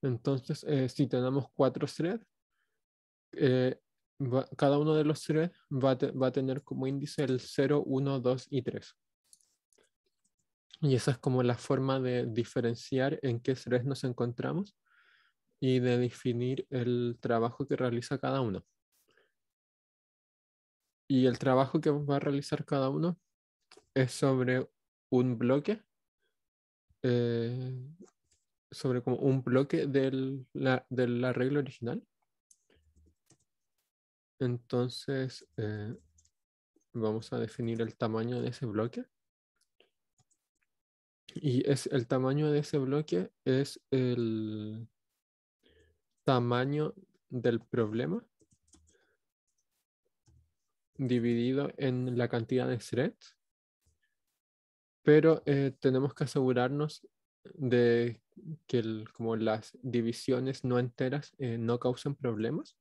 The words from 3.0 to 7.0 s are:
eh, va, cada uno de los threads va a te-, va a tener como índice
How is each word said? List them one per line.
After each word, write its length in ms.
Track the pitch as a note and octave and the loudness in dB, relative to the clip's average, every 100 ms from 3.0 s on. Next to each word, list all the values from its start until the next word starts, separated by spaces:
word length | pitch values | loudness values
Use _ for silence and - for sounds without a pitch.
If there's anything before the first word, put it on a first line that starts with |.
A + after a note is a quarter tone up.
| _ _ _ | _ _ _
eh, 480 | - C#3 B2+ B2+ C3 _ _ _ _ | 0 2 4 2 -2 _ _ _ _
va, 280 | C3+ B2+ C3+ - | -2 -2 -2 0
cada 220 | C#3+ C#3+ | 2 4
uno 160 | D3+ | 2
de 100 | D#3 | 2
los 180 | D3+ D3+ | 2 0
threads 320 | - D#3 E3+ - _ | 0 0 0 -4 _
va 220 | C#3 C3+ | 0 2
a 60 | B2+ | 2
te-, 120 | C#3 | 0
va 160 | C3+ C3 | 0 0
a 40 | |
tener 300 | B2+ C3 C3 | 0 -2 -4
como 240 | - C3 C3 | -6 -6 -4
índice 380 | C#3 | -4